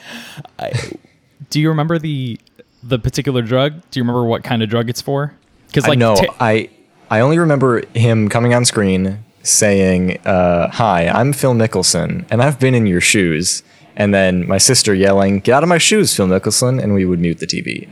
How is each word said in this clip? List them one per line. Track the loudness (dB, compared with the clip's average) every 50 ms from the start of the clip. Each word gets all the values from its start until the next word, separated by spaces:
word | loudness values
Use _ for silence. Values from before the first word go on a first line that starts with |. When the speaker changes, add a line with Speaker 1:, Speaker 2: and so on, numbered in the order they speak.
| -20 -20 -20 -18 -18 -18 -20 -20 -20 -20 _ -12
Speaker 1:
I, | -10 -8 -6 -8 -8 -8 -14 -16 _ _ _ _ _ _ _ _ -16 _
do | -2 0
you | 0 0
remember | 0 0 -2 -2 -2 -4
the, | -4 -6 -6 -6 -6 -8 -10 -12 _ _ _ -20 -20 _ _ _
the | -6 -4 -4 -2
particular | -2 -4 -4 -2 -4 -2 -2 -2
drug? | -2 0 0 0 0 -2 -4 -8 -18 _
Do | -6 -4
you |
remember | -2 -2 0 0 0
what | 0 -2 -4 -2
kind | -2 -2 -2
of | 0 0
drug | -2 -2 -2 -4
it's | -6 -8
for? | -6 -4 -4 -4 -4 -6 -8 _ _ _ _ _ _ _
'Cause, | -2 0 2
Speaker 2:
I | 2
Speaker 1:
like, | 2 4
Speaker 2:
know. | 4 4 4
Speaker 1:
t- | 2 2 0 -2 -2
Speaker 2:
I, | 0 2 2 0 -2 -6 _ _ _ _ _ _ _ _
I | 0 2
only | 2 2 2 2
remember | 2 2 2 2 2 2 2 0 -4 -4 -2
him | 0 2 2 2 2 0 0
coming | 0 0 2 2
on | 2 2 0
screen | 0 0 0 0 2 2 0 -2 -2 -6 -8 -14 _ _ _
saying, | -4 -2 0 2 2 2 2 2 2 2 2 2 0 -2 -4 -4 -2
uh, | 0 0 2 2 2 2 0 0 -2
"Hi, | 0 0 0 2 2 2 0 0
I'm | 0 0 0 0
Phil | -2 0 0 0 2
Mickelson, | 2 0 0 0 -2 -2 0 -2 -2 -4 -4 -6 -8 -6 -4
and | 0 0
I've | 0 0 0 0
been | 0 2 2
in | 2 2
your | 2 0 0
shoes." | 0 2 2 2 2 0 0 -2 -2 -4 -6 -8 -10 _ _ _ -20 -16 _
And | -2 0 2
then | 4 4 2 2 0 0 -2
my | -2 0 2
sister | 2 2 2 2 2 0 2
yelling, | 2 2 4 4 2 2 2 0 0
"Get | 2 2 2
out | 2
of | 2 2
my | 0 2
shoes, | 2 2 2 2 0 0 0
Phil | 0 0
Mickelson," | 2 0 0 0 -2 -2 0 0 0 -2 -2
and | -2 0
we | 0 0 0
would | 0 0 0
mute | 0 -2 -2 -4
the | -8
T | -8 -8 -8
V, | -8 -8 -10 -10 -12 -16